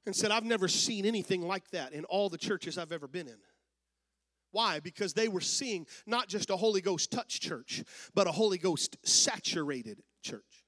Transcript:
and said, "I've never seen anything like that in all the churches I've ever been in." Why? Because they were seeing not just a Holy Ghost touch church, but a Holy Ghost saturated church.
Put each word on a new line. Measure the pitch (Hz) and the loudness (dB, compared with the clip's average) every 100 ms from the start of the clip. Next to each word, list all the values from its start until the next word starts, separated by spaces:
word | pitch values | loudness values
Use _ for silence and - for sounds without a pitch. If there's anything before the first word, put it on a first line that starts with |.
| - | -4
and | 190 | 0
said, | 214 | 2
"I've | 220 226 | 2 2
never | 226 185 | 2 4
seen | - - 208 196 | 2 2 2 2
anything | 226 180 185 | 2 0 -2
like | 170 190 - | 0 -4 -4
that | 180 131 | -6 -6
in | 147 165 | -8 -2
all | 190 202 | 2 2
the | 165 | 0
churches | - 196 175 160 | -4 -4 -4 -8
I've | 165 | -6
ever | 165 139 | -8 -6
been | 175 147 | -8 -10
in." | 110 _ _ _ _ _ _ _ _ _ _ _ | -14 _ _ _ _ _ _ _ _ _ _ _
Why? | 202 226 156 | 0 2 0
Because | 156 - 196 | -6 -4 -2
they | 147 226 | 2 0
were | 185 | 0
seeing | - - 269 196 147 - - | -2 -2 -2 -4 -6 -18 -2
not | 233 208 | -2 0
just | 196 - | -4 -2
a | 190 | 2
Holy | 220 202 | 4 2
Ghost | 185 175 - | 0 -2 -2
touch | 247 - - | -4 -4 -6
church, | - 147 - - - - - - | -6 -8 -8 -10 -10 -16 -2 2
but | 190 | 2
a | |
Holy | 156 220 185 | 4 2 4
Ghost | 175 156 - - - | 0 0 -2 -4 4
saturated | - - 214 - 170 147 135 113 101 - _ | 4 4 2 -2 -2 -2 -4 -8 -14 -18 _
church. | - 110 _ - | -12 -12 _ -20